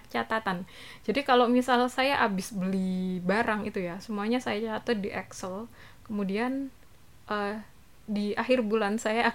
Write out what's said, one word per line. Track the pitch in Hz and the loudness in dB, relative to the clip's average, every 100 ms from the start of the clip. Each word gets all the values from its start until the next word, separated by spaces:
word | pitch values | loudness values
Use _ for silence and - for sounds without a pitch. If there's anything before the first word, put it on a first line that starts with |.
| - | -4
catatan. | 233 233 220 196 175 190 - - - | -4 -2 -2 -2 -4 -6 -14 -18 -10
Jadi | - 214 277 | -2 0 4
kalau | 247 247 | 6 6
misal | 247 247 240 247 | 4 4 4 4
saya | 254 262 285 | 2 2 4
habis | 226 190 - 202 | 2 0 -4 -4
beli | 190 190 185 185 185 180 180 | -2 0 0 -2 -2 -2 0
barang | 208 233 214 214 | 2 2 0 -2
itu | 202 | -4
ya, | 175 185 | -4 -6
semuanya | 208 208 208 254 | -6 -4 0 0
saya | 247 208 220 220 | 0 -4 -4 -4
catat | - 214 | -2 -2
di | 196 | -2
Excel. | - 190 - 190 190 233 - - - - | -6 -8 -10 -8 -8 -10 -16 -20 -18 -8
Kemudian, | 208 196 202 247 269 269 - - - - - - | -4 -2 0 -2 -2 -6 -10 -20 -20 -20 -16 -6
eh, | 208 202 214 208 - - - - | -4 -2 -4 -10 -20 -20 -16 -6
di | 208 208 214 | -2 -2 0
akhir | 226 254 | 2 2
bulan | 208 220 202 220 | 4 2 2 0
saya | 214 226 226 | 0 2 2